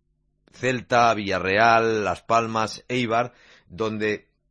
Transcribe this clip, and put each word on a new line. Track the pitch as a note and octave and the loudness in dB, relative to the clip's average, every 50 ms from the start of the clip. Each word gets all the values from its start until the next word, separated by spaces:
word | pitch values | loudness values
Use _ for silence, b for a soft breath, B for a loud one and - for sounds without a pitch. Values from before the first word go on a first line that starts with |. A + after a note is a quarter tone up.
| _ _ _ _ _ _ _ _ _ _ _ | _ _ _ _ _ _ _ _ _ _ _
Celta, | - - B2+ B2+ A#2+ F#2 - B2+ A#2+ A#2+ A#2 A2 | -6 -4 -4 -4 -4 -4 0 2 4 4 4 2
Villarreal, | G#2 G#2 G2 F#2+ F#2 F2 F#2+ F#2+ G#2 A2+ A#2 A2+ A2+ A2+ A2+ A2 G#2+ G#2 | 0 -2 -4 -4 -2 -2 0 2 4 4 6 6 4 4 2 0 -2 -2
Las | F#2 E2+ - _ | -2 -4 -6 _
Palmas, | - A2+ A#2 A2+ A2+ A2+ A2 A2 G#2 - - - - | -2 0 0 0 0 -2 -4 -4 -4 -6 -12 -10 -6
Eibar, | B2 B2+ B2 A2 A2+ A#2 B2 B2 b b b b b b b b | -4 -4 -2 -2 -2 -2 -2 -4 b b b b b b b b
donde | E2 E2+ A2 A2 A2 G#2 G#2+ G#2+ G#2 G2+ _ _ _ _ _ _ | -8 -6 -6 -4 -4 -4 -2 -4 -4 -4 _ _ _ _ _ _